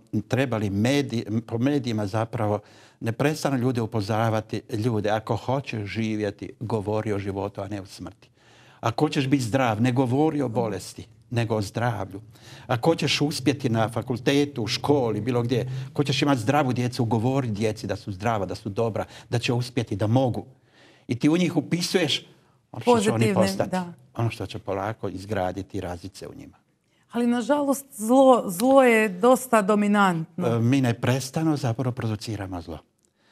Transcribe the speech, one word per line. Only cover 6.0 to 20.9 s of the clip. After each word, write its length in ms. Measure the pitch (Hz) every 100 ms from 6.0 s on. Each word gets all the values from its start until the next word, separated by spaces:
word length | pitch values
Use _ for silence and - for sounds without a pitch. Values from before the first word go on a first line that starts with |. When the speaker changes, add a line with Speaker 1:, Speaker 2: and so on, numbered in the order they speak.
| 110 107 104 101 98 -
Speaker 1:
govori 520 | 113 110 98 107 110
o 60 | 101
životu, 420 | 98 98 98 -
a 80 | 98
ne 120 | 101
o 60 | 95
smrti. 420 | - 90 - _ _ _ - - -
Ako 240 | 120 -
hoćeš 220 | 151 156 131
biti 140 | 143
zdrav, 400 | 120 131 127 107
ne 100 | 123
govori 500 | 123 131 131 156 147
o 60 | 127
bolesti, 580 | 113 113 95 - - - - _
nego 260 | 117 113 110
o 60 |
zdravlju. 580 | 98 - 120 110 101 95 - - - - -
Ako 240 | 120 165
hoćeš 300 | 165 151 -
uspjeti 480 | 147 156 135 127 127
na 200 | 113 107
fakultetu, 720 | 113 107 117 - 143 143 131
u 40 | 104
školi, 540 | - - 147 120 104
bilo 220 | 104 120
gdje, 180 | 120 123 101 -
ako 120 | - -
hoćeš 260 | 143 139
imati 180 | 294 135
zdravu 320 | 107 139 139
djecu, 320 | 123 123 -
govori 440 | 117 113 117 135 127
djeci 380 | 101 107 104 101
da 100 | 95
su 160 | -
zdrava, 340 | 95 104 113 92
da 80 |
su 140 | 90 -
dobra, 360 | 98 117 101 95 - -
da 80 | 120
će 140 | -
uspjeti, 440 | 120 123 - 117 98
da 100 | 104
mogu. 380 | 123 131 110 - - _ _ -